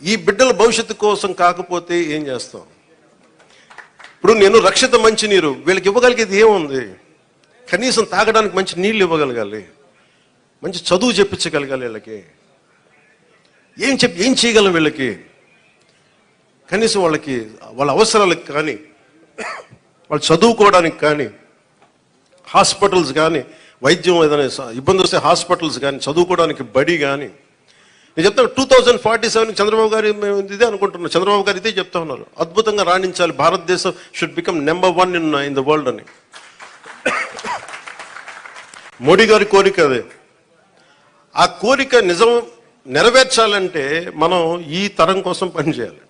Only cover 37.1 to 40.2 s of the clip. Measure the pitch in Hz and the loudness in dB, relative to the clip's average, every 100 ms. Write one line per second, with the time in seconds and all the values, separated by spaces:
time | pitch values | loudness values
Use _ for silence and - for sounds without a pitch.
37.1 | - - - - 960 - - - - - | -6 -8 -12 -12 -12 -12 -20 -20 -20 -20
38.1 | - - - - - - - - _ 127 | -20 -20 -20 -20 -20 -20 -20 -20 _ 2
39.1 | 190 220 214 202 196 196 190 151 123 107 | 4 6 4 4 4 4 2 2 0 -4
40.1 | - | -16